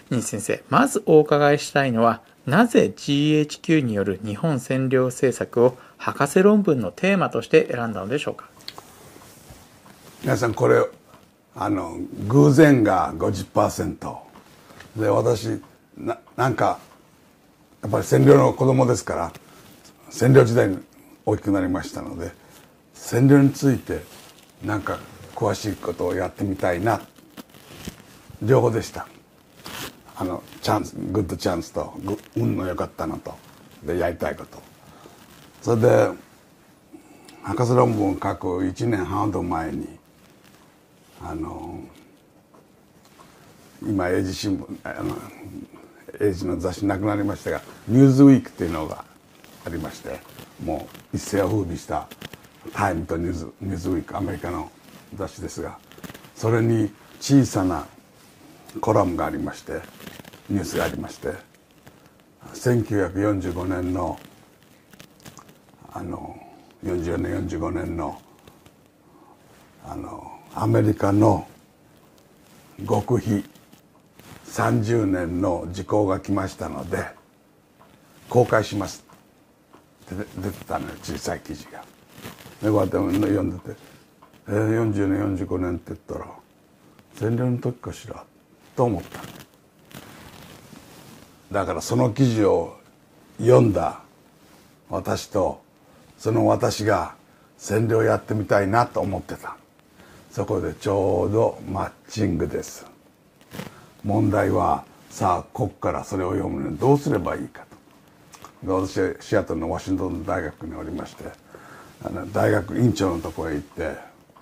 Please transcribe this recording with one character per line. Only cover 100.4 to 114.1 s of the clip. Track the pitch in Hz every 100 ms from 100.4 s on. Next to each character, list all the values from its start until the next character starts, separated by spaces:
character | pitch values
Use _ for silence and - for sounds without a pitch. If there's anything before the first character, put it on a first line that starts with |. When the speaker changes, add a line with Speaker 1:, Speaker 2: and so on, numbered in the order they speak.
| 101
Speaker 2:
こ | 101
で | 82 78
ち | 107
ょ | 98 95 92 98
う |
ど | 110 110 - -
マ | 98 90
ッ | - -
チ | -
ン | 101 85
グ | -
で | -
す。 | - - - - _ _ _ _ - - - - - -
問 | 107 104 107
題 | 101 98
は、 | 98 87 69 - - -
さ | - 101 87
あ、 | -
こ | - 101
こ |
か | - 98
ら | 69
そ | - 95
れ | 92
を |
読 | 95 -
む | -
の | -
に | 78
ど | 123
う | 143
す | 147
れ | 113
ば | 87 -
い | -
い |
か | - - - _ - _ - - - - -
と。 | 87
で、 |
私、 | 92 95 101 92 80 -
シ | 101
ア |
ト | 87 82
ル |
の | 82
ワ | 85
シ | -
ン | 95
ト | 92
ン | 82 78
大 | 90
学 | 78 - 82
に | 80
お |
り | 80
ま | 85 -
し | -
て、 | 73 - - - - - - -
あ | -
の、 | 90 92
大 | 98 107
学 | 104 90 -
院 | 120
長 | - 95 85
の |
と | 85
こ | 80 80
ろ |
へ | 73
行 |
っ |
て、 | 71 - 80 65 -